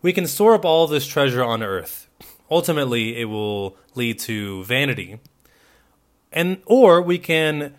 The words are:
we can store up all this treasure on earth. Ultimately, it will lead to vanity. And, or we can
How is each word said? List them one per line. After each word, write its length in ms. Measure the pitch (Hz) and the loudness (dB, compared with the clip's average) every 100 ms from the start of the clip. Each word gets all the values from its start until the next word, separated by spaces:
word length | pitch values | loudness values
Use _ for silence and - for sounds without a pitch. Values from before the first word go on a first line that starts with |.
we 100 | 175 | -2
can 140 | 185 175 | -2 -4
store 300 | - 214 220 | 2 4 4
up 80 | |
all 240 | 170 160 160 | 4 2 2
this 180 | 147 139 | 0 -2
treasure 380 | - 139 123 | 0 0 0
on 180 | 120 113 | -2 -2
earth. 460 | 107 92 87 - - _ - _ _ | -4 -6 -8 -16 -18 _ -20 _ _
Ultimately, 680 | 165 170 151 139 117 110 117 | -2 0 -2 -2 -2 -4 -6
it 100 | 113 | -6
will 500 | 107 104 104 98 _ _ | -4 -4 -4 -8 _ _
lead 240 | 127 120 110 | -6 -6 -6
to 460 | - 110 101 95 | -8 -8 -6 -10
vanity. 560 | 95 127 139 107 87 110 _ _ _ _ _ _ _ _ _ _ _ | -4 -2 -2 -4 -10 -18 _ _ _ _ _ _ _ _ _ _ _
And, 280 | 160 175 185 - | -4 -4 -4 2
or 340 | 247 220 170 | 6 8 6
we 160 | 175 175 | 4 -4
can 600 | - 160 156 151 147 | 0 0 0 -2 -8